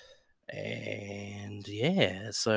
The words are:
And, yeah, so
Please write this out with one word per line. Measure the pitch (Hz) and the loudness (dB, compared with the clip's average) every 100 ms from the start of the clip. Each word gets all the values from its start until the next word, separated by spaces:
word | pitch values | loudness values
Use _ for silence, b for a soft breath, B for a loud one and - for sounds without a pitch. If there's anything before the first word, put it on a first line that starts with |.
| b b b b - | b b b b -14
And, | 104 104 110 107 107 101 101 101 101 101 101 98 | -8 -6 -6 -6 -8 -8 -8 -8 -10 -10 -10 -8
yeah, | 104 139 190 98 95 110 | 0 2 6 4 4 -4
so | - 117 | -2 4